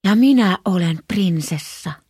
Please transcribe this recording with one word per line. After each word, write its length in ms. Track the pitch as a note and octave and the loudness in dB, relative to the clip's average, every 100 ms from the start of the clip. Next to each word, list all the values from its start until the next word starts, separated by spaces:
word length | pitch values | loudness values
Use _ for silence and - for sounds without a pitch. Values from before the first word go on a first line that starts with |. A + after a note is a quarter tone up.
ja 100 | G3 | 2
minä 440 | G#3+ C4 C4 G#3 F#3 | 2 4 4 2 0
olen 340 | - F3+ E3+ D#3+ - | -2 0 0 -4 -4
prinsessa. 840 | G3+ F#3+ E3 D3 D#3 - - E3 D3 | -2 0 -2 -4 -8 -10 -14 -14 -14